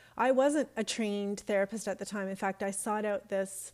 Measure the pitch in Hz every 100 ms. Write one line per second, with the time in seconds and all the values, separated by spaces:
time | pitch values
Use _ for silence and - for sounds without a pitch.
0 | - - 247 262 277 302 262 - 220 -
1 | 214 202 202 202 - 202 196 220 202 185
2 | 202 208 190 190 196 190 202 196 - 208
3 | 214 202 - 196 196 - -